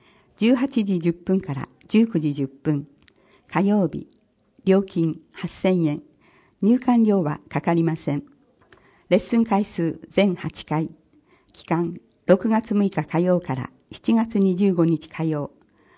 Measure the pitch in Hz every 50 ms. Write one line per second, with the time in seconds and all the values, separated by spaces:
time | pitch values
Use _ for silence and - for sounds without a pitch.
0 | _ _ _ _ _ _ _ - 208 233 262 240 262 269 - 240 208 196 190 175
1 | 160 170 170 170 - - 190 190 - - 135 135 - - _ _ - - - 214
2 | 226 226 - 165 151 147 139 139 139 131 - - - 156 151 143 143 - _ _
3 | _ _ _ _ _ _ _ _ _ _ - 175 202 196 208 214 185 143 - -
4 | - - _ _ _ _ _ _ _ _ _ _ - 185 190 196 196 190 - 175
5 | 165 160 151 - - _ _ - - 165 - - - 190 185 175 165 151 147 -
6 | - _ _ _ _ _ _ _ _ _ _ _ 190 202 240 254 - - 247 233
7 | 226 214 202 196 165 147 151 - - - - - - 180 170 170 165 160 160 160
8 | - - 143 143 - - _ _ _ _ _ _ _ _ - _ _ _ _ _
9 | _ - 175 220 - - 240 233 226 - 202 196 208 - - - 165 160 - -
10 | - - - 190 196 202 175 - - 160 - - - - 151 156 160 160 - -
11 | _ _ _ _ _ _ _ _ _ _ - - - - 156 165 170 170 175 -
12 | - _ _ _ _ - 180 202 - 220 220 214 - - 208 208 202 190 - 151
13 | 147 - - 165 180 180 180 175 - - 131 131 123 - _ _ _ - - -
14 | - - 226 226 226 226 - 208 196 190 180 175 208 196 180 170 165 165 165 151
15 | - - - - 160 160 156 147 143 - - _ _ _ _ _ _ _ _